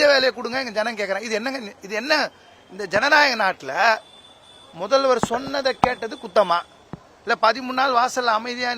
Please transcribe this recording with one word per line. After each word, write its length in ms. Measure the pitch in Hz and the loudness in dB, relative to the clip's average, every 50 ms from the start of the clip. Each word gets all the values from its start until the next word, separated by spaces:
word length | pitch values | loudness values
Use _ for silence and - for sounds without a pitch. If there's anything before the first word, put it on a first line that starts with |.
| 294 285 | 4 6
வேலையை 200 | 277 269 262 254 220 | 6 6 4 2 0
கொடுங்க, 240 | 240 220 240 240 269 262 | -2 -6 -6 -4 -6 -6
எங்க 100 | 233 196 214 | -4 -2 -2
ஜனம் 200 | 214 240 226 208 | -2 -2 -2 -4
கேட்கறாங்க." 280 | 202 185 190 196 226 233 | -4 -2 -4 -4 -4 -4
இது 80 | 220 208 | -4 -2
என்னங்க, 200 | 226 269 262 277 220 196 - - - | -2 -4 -6 -6 -8 -12 -14 -14 -12
இது 80 | - 220 214 | -8 -6 -4
என்ன? 120 | 240 302 311 294 240 165 - - - - - - _ - 185 | -2 0 0 0 0 -2 -6 -10 -20 -20 -20 -20 _ -18 -12
இந்த 120 | 190 202 170 185 | -10 -6 -2 -2
ஜனநாயக 440 | 208 247 294 311 294 294 277 240 220 202 | 0 2 4 6 6 6 4 2 2 0
நாட்டுல 300 | 190 175 - 143 131 139 175 208 233 220 214 - - - - - - - - - - - - - - - 165 | 0 -2 -2 -6 -6 0 2 4 4 2 2 -2 -10 -20 -20 -20 -20 -20 -20 -20 -20 -20 -20 -20 -18 -12 -8
முதல்வர் 400 | 175 185 269 269 269 262 247 226 - - | -2 2 2 4 4 4 2 2 0 -2
சொன்னதை 420 | 233 247 269 269 269 285 269 262 - - - | -4 -4 -4 -4 -4 -2 -2 -2 -2 -2 -4
கேட்டது 300 | 247 247 - 233 220 285 - - | -6 -4 -6 -8 -10 -10 -12 -10
குத்தமா, 340 | 220 - 220 196 175 170 170 - - - - _ _ - - - - _ - - | -2 0 2 2 2 0 -2 -4 -6 -16 -20 _ _ -20 -20 -20 -20 _ -10 -4
இல்ல 120 | 202 233 - 220 | -4 -2 0 2
பதிமூணு 320 | 220 226 269 254 254 254 254 | 0 0 0 -4 -6 -2 -2
நாள் 160 | 262 277 254 233 | 0 0 2 2
வாசல்ல 380 | 247 247 - 262 247 233 214 | 0 0 0 -2 0 0 0
அமைதியா 320 | 220 233 247 240 247 247 247 247 | 0 -2 -6 -8 -6 -4 -4 -4